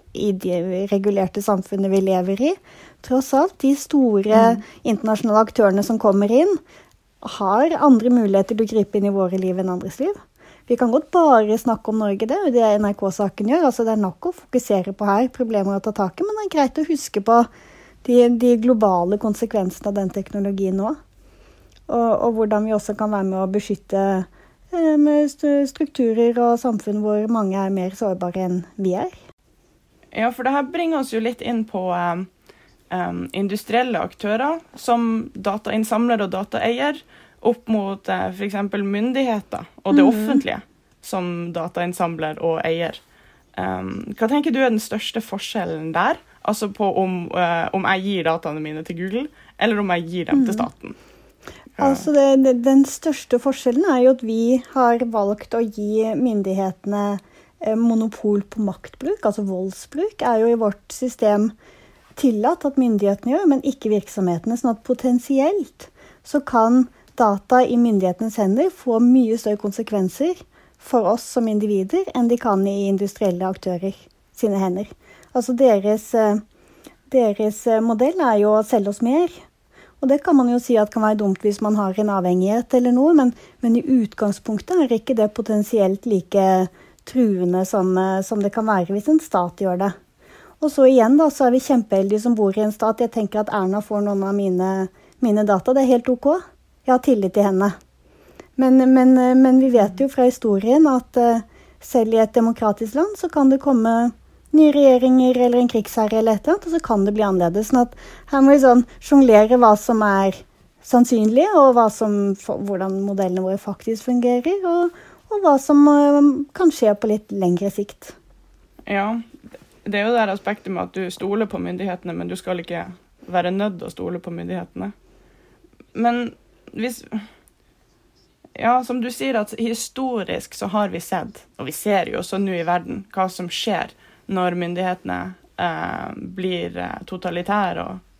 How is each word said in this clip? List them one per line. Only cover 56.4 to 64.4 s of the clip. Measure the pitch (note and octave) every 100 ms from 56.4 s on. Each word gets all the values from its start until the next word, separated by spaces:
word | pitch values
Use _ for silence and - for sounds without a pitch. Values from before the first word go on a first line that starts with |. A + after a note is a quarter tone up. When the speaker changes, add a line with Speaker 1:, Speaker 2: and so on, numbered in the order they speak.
| F#3+ F#3+ F#3+ - G3+ G3+ G3+ G3+ - _ _ _
Speaker 1:
eh, | A3 A3
monopol | A#3 A3+ A3 - G#3 G3+
på | - -
maktbruk. | G3+ - - - C#4 G#4+ G#3+
Altså, | G3+
voldsbruk | G3 F#3 F#3+ - - C#4+ G#4 -
er | C4 A3
jo | A3+
i | A#3
vårt | G#3+ G3+ _
system | - B3+ - G#3+ G#3 G#3+ - _ _ _ _ _ -
tillatt | C4+ G#3+ G#3 E4+ C#4+
at | C4+
myndighetene | B3 G#3 G3+ G3+ A#3+
gjør, | D#4 F#4
men | C4+ C#4
ikke | - A3
virksomhetene. | G#3 - - F3+ E3+